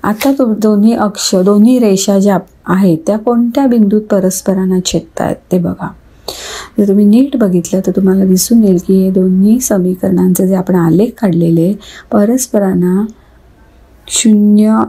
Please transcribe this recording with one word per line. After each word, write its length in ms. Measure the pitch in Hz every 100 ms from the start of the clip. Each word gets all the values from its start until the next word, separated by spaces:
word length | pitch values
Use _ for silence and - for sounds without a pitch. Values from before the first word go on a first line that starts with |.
आता 280 | 202 214 277
तो 220 | 269 254
दोन्ही 400 | 214 214 208 214
अक्ष, 420 | 233 208 208 - 190
दोन्ही 440 | 185 208 220 254
रेषा 400 | 226 190 - 196
ज्या 180 | 196 185 - _ -
आहेत 320 | 180 196 160 -
त्या 100 | 214
कोणत्या 500 | 214 240 240 254 269
बिंदूत 340 | 233 208 214
परस्परांना 800 | 214 202 185 190 - 190 190 185 180
छेदतायत 500 | 165 165 - - - _
ते 60 | 180
बघा. 320 | 175 180 - - _ _ - - - - - -
जर 80 | 202
तुम्ही 180 | 196 208
नीट 320 | 220 277 269
बघितलं 420 | 214 180 170 190 185
तर 40 | 185
तुम्हाला 300 | 190 190 190
दिसून 380 | 185 - 233
येईल 140 | 208 180 180
की 160 | 190
हे 80 | 190
दोन्ही 480 | 190 185 185 202 233
समीकरणांचे 880 | 254 202 180 185 196 180 185 180 190
जे 80 | 190
आपण 200 | 180 180
आलेख 320 | 165 165 233 -
काढलेले, 520 | 202 165 165 165 170 208 - - -
परस्परांना 920 | 208 208 254 - 214 196 180 180 185 220 - _ _ _ _ _ _ _ _ -
शून्य 760 | - 226 214 208 208 214 220